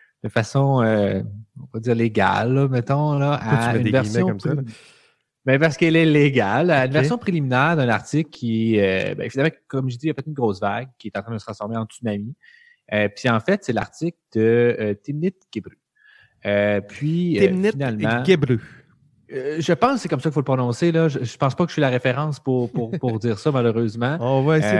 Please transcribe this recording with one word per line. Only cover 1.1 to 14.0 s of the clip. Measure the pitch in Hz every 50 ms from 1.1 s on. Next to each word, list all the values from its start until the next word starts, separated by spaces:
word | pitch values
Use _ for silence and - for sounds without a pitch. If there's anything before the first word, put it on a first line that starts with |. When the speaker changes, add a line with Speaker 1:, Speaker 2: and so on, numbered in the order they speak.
| 101 98 110 104 101 107 110 - - 123
Speaker 1:
on | 123 - -
va | 113
dire | 113 123 117
légale, | 113 117 113 104 107 95 95 95 101 110 123 131
là, | 139 139 135
mettons, | 131 120 117 - 139 143 151 151 147 139
là, | 139 143 147 -
Speaker 2:
Pourquoi | - 110 110 113
tu | 117
Speaker 1:
à | 120
Speaker 2:
mets | 120 117
Speaker 1:
une | 120
Speaker 2:
des | 110
guillemets | 107 131
Speaker 1:
version | 107 107 110 120 185 185
Speaker 2:
comme | 101 98
ça, | - - 143
là ? | 143
Speaker 1:
pré-, | 131 113 110 - - - - _ _ _ _ _ _ _ _ _ -
ben, | 131 131 139
parce | 160 165 139
qu'elle | - 170 160 160
est | 165 165
légale, | 160 147 147 143 143 131 123 104 98 107 131 165 175
à | 156 135 127
une | 131
Speaker 2:
Ok. | 139
Speaker 1:
version | 151 135 156 240 233
préliminaire | - 202 175 160 143 127 123 127 143 165 170
d'un | 151 127 120
article | 110 101 - - - 151 160 -
qui, | - - 127 117 113 110 113 113 110 104
euh, | 98 95 95 92 98 98 98
ben, | 95 - 120
finalement, | - 135 143 160 - - _
comme | - - 131 135 131
je | 120 120
dis, | 147 160
a | 143
fait | - -
une | 156
grosse | 151 139 120 107 98 95
vague, | 107 101 101 117 131 131 _ _
qui | - 104
est | - -
en |
train | 110 117 117
de | 104
se | -
transformer | 113 107 - 104 107 113
en | 113 110
tsunami. | 107 - - 120 110 104 101 104 120 151 - _ - - - _ _ _ _ _ -
Euh, | 107 104 104 101 -
puis | - - 123
en | 117 110
fait, | - - 196 208 -
c'est | -
l'article | 113 104 104 - - -